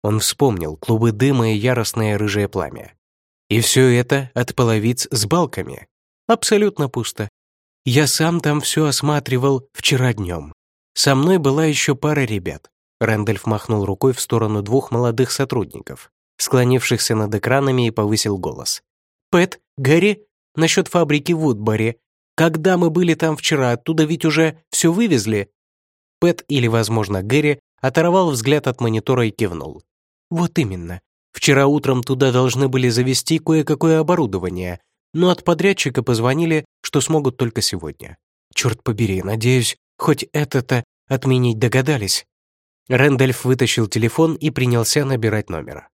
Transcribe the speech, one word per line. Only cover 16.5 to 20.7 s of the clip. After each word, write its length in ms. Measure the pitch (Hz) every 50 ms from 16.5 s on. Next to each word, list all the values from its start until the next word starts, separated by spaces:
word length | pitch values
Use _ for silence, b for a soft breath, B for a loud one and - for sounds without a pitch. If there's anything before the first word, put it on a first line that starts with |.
| - 127 123 123 131 127 - - 127 110 - - 120
над 180 | 107 107 104 107
экранами, 540 | 101 - 113 127 139 139 135 131 127 120
и 40 | 113
повысил 460 | 113 - 104 104 110 107 - 110 101
голос. 440 | 95 90 - - - - - - - _ _ _ _ _ _ _ _ _ _
«Пэт, 280 | - 175 175 180 - - _ _ _
Гэри, 480 | - 135 127 151 170 180 208 202 208 _ _ _ _ _ _ _
насчет 320 | - 160 160